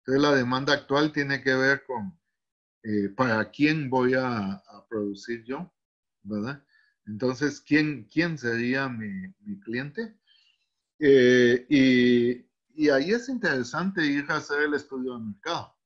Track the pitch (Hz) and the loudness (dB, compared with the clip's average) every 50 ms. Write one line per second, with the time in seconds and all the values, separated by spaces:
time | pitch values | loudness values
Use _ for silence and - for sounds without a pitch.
0 | _ - 131 139 147 147 143 135 123 120 127 127 139 139 147 - - _ 139 143 | _ 0 2 2 4 4 4 2 2 0 -2 -2 0 0 -2 -2 -2 _ 0 0
1 | 151 156 147 151 143 139 139 131 123 135 131 131 131 135 139 135 _ _ 127 117 | 0 0 0 -2 -2 -2 -4 -2 0 0 0 2 2 2 2 0 _ _ -8 -8
2 | 104 95 - _ _ _ _ _ _ _ _ _ _ _ _ _ _ 107 107 104 | -8 -10 -12 _ _ _ _ _ _ _ _ _ _ _ _ _ _ -4 -4 -2
3 | 101 98 98 - 131 127 113 107 107 - - - 139 151 156 160 147 131 123 131 | -2 -4 -2 -2 0 0 2 0 -2 -4 -2 0 0 0 2 0 -4 -2 -2 0
4 | 123 127 131 131 131 127 123 110 101 95 98 98 _ _ 107 104 _ _ 117 110 | 2 2 2 0 0 -2 -2 -4 -4 -4 -6 -8 _ _ -20 -20 _ _ -6 -6
5 | 104 101 101 98 - - 117 117 113 113 131 147 180 180 _ _ _ _ _ _ | -6 -6 -8 -10 -10 -10 -12 -12 -10 -10 -10 -10 -10 -14 _ _ _ _ _ _
6 | _ _ _ _ _ 101 107 104 104 120 143 143 _ _ _ _ _ _ _ _ | _ _ _ _ _ -8 -6 -6 -6 -6 -10 -12 _ _ _ _ _ _ _ _
7 | _ - 107 104 131 127 131 120 147 143 143 - _ - 147 156 151 151 151 127 | _ -14 -10 -4 -4 -4 -2 -2 -4 -4 -4 -6 _ 0 2 2 2 0 -4 -8
8 | 104 95 _ 151 165 175 165 143 120 120 117 117 117 120 127 135 139 135 123 113 | -12 _ _ -2 -2 -2 -2 -4 -4 -4 -2 -2 -2 -2 -2 -2 -2 -4 -6 -8
9 | 110 104 98 95 92 95 95 _ 104 104 101 95 _ 117 113 123 135 147 143 - | -8 -8 -8 -10 -12 -12 -16 _ _ -12 -12 -12 _ -8 -8 -8 -8 -8 -8 -10
10 | 233 226 - _ _ _ _ _ _ _ _ _ _ _ _ _ _ _ _ _ | -10 -10 -12 _ _ _ _ _ _ _ _ _ _ _ _ _ _ _ _ _
11 | 151 143 139 135 123 123 127 127 123 120 120 127 123 _ 151 139 131 131 127 123 | 4 6 6 8 8 8 6 6 6 6 4 2 0 _ 4 4 6 6 4 4
12 | 123 123 123 120 120 120 123 123 - _ _ _ _ _ _ 156 151 147 139 135 | 4 4 4 4 4 2 -2 -4 -8 _ _ _ _ _ _ 0 2 2 2 2
13 | 139 175 214 240 240 - 262 240 - 175 147 127 123 117 139 151 175 196 190 185 | 2 0 -2 -4 -2 -6 -8 -4 -2 -2 0 0 -2 -4 -4 -4 -4 -4 -2 -2
14 | 160 147 143 143 143 147 160 151 147 - 147 143 147 151 147 139 143 _ 139 131 | 0 0 0 -2 -2 -2 -4 -6 -4 -4 -2 -2 0 0 -2 -4 -6 _ -10 -8
15 | 127 127 123 120 113 110 101 _ - 156 170 151 101 - _ _ _ | -8 -8 -8 -8 -10 -12 -12 _ -10 -8 -8 -8 -8 -12 _ _ _